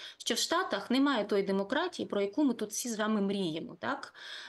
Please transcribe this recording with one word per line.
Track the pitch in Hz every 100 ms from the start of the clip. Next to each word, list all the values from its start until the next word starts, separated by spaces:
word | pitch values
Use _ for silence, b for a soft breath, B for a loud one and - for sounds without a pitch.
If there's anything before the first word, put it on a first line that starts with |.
| B B
що | -
в | 285
Штатах | - 330 370 202 208
немає | 247 285 254 202
тої | 208
демократії, | 196 196 196 269 359 - 202
про | 202
яку | 202 202
ми | 302
тут | 233 214
всі | - 247
з | 214
вами | 214 220
мріємо, | 196 196 180 156 165 -
так? | 226 277 - B B B